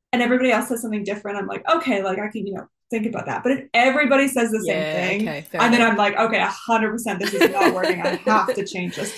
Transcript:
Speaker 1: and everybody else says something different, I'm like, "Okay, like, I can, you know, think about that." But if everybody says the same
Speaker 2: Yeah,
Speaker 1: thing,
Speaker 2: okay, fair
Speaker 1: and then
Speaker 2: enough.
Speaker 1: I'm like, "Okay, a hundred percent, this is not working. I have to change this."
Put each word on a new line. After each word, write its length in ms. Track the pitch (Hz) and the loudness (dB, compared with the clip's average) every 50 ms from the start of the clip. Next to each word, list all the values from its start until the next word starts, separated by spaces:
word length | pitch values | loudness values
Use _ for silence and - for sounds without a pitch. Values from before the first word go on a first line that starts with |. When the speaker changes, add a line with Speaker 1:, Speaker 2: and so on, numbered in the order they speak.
| _ _ | _ _
Speaker 1:
and 100 | - 240 | -2 0
everybody 300 | 240 240 254 247 262 254 | 2 2 2 2 4 2
else 160 | 226 220 - | 2 2 0
says 140 | - 254 226 | -2 -4 -4
something 240 | - 220 214 208 - | -4 -4 -6 -4 -4
different, 320 | 196 202 208 - 202 202 | -4 -6 -6 -6 -8 -6
I'm 100 | 202 196 | -6 -6
like, 160 | 196 196 - - - | -6 -8 -6 0 0
"Okay, 340 | 320 330 330 269 226 196 190 | 0 2 2 0 0 0 0
like, 160 | 190 185 208 | -2 -2 -4
I 80 | 208 | -4
can, 180 | 208 - 220 190 | -6 -6 -8 -8
you 80 | 202 190 | -8 -8
know, 120 | - - - _ _ _ _ | -10 -12 -14 _ _ _ _
think 140 | - 220 214 | -4 -4 -2
about 220 | 226 220 - - | -4 -4 -6 -6
that." 160 | 143 117 - - | -6 -6 -2 0
But 100 | 247 277 | 0 0
if 120 | 269 - - - | 0 -2 0 2
everybody 540 | 233 247 262 254 294 294 233 277 269 277 | 4 4 4 4 2 4 4 4 4 4
says 240 | 269 269 254 233 220 | 2 2 0 0 0
the 80 | 214 214 | 0 -2
same 80 | - | -2
Speaker 2:
Yeah, 240 | - - - 156 156 | -2 -2 -2 -2 -2
Speaker 1:
thing, 300 | 156 160 180 185 196 202 | -2 -2 -2 -2 -2 -2
Speaker 2:
okay, 200 | 220 170 151 143 151 - | -2 -4 -6 -8 -10 -8
fair 120 | - 170 | -2 0
Speaker 1:
and 120 | 165 233 233 | 2 4 4
then 60 | 240 | 4
Speaker 2:
enough. 100 | 233 226 214 | 4 4 4
Speaker 1:
I'm 40 | |
like, 200 | 208 208 202 202 | 2 2 2 2
"Okay, 200 | - 226 226 220 190 | 2 0 2 2 0
a 60 | 180 | 0
hundred 440 | - - - - - 226 220 220 214 | -2 -4 -6 -2 0 0 2 2 0
percent, 280 | 220 233 - 214 190 175 | -2 -4 -4 -6 -4 -4
this 140 | 202 - 202 | -4 -2 2
is 160 | 196 330 - | 2 2 2
not 240 | 190 - 359 330 185 | 4 4 2 2 2
working. 280 | 185 185 - - - | 2 0 -2 -2 -2
I 140 | - 277 - - - | -2 -2 -2 -2 0
have 280 | - 214 214 - - 247 | 2 2 2 2 0 -2
to 100 | 202 196 | -4 -6
change 320 | - - 185 180 170 - | -6 -6 -6 -6 -6 -6
this." 120 | 147 170 202 - | -6 -6 -8 -8